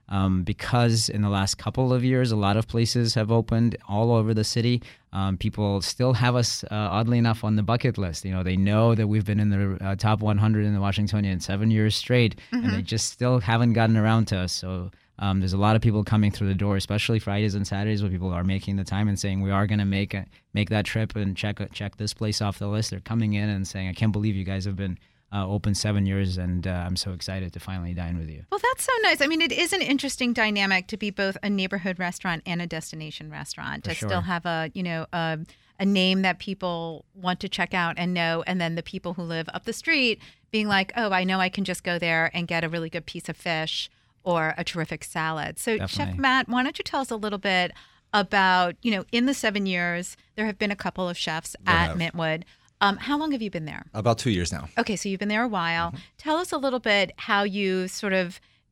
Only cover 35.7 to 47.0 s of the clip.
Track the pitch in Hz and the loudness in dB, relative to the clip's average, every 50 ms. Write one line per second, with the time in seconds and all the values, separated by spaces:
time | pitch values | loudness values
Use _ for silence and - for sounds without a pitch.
35.7 | _ - 196 196 202 196 185 185 190 190 190 190 175 185 - - 190 - - 180 | _ -2 0 2 2 4 4 4 4 2 2 0 0 -2 -4 -10 -8 -4 -4 -4
36.7 | 170 165 165 165 160 147 - _ _ 196 180 180 180 175 - 190 - - 180 175 | -4 -4 -6 -8 -8 -10 -14 _ _ -8 -4 -4 -4 -4 -4 -8 -4 -4 -4 -2
37.7 | - 185 175 170 160 - 175 175 180 175 170 165 165 165 165 - 185 185 170 165 | 0 0 0 0 -2 -2 -2 -2 0 0 0 0 0 -2 -2 -2 -2 -2 -2 -2
38.7 | 165 165 165 - - 185 - 175 170 185 175 165 165 160 165 - - 185 - - | -4 -4 -6 -8 -10 -10 -8 -8 -8 -8 -6 -6 -6 -6 -6 -6 -8 -10 -8 -8
39.7 | 226 - - - 330 294 254 240 214 - - - - _ _ _ - 220 214 208 | -8 -6 -2 0 2 2 2 2 0 -2 -6 -20 -20 _ _ _ -2 -2 0 2
40.7 | 202 190 190 196 - - 233 208 190 185 180 185 190 190 185 185 185 - 196 - | 2 2 2 0 -2 -2 0 2 2 2 2 2 2 2 0 0 0 -2 -4 -4
41.7 | 180 - - 185 175 175 175 170 165 160 165 165 - 175 170 170 175 165 165 160 | -4 -4 -4 -4 -2 -2 0 0 2 2 2 0 0 -4 -4 -2 -2 -2 -2 -2
42.7 | 160 170 165 165 - 170 156 - - 175 - - 165 - - 185 165 160 156 156 | -4 -4 -6 -6 -8 -8 -10 -10 -12 -12 -10 -10 -12 -8 -4 -4 -2 -2 -2 -4
43.7 | - - - - _ _ _ _ _ _ - 185 175 165 160 156 156 - 170 - | -4 -6 -6 -8 _ _ _ _ _ _ -4 -2 0 0 0 0 -2 -4 -6 -6
44.7 | - 175 156 - 165 156 - - - 165 160 160 160 156 147 - 160 - - - | -4 -6 -6 -6 -6 -10 -10 -10 -6 -4 -4 -4 -4 -4 -6 -8 -8 -6 -4 -2
45.7 | 226 220 190 190 - - 285 - - - 269 269 254 269 247 - 240 247 254 277 | -2 -2 -2 -4 -4 -4 -4 -4 -4 0 0 2 2 2 0 0 0 -2 -2 -2
46.7 | 311 - - - - 302 | -4 -6 -8 -4 -4 -4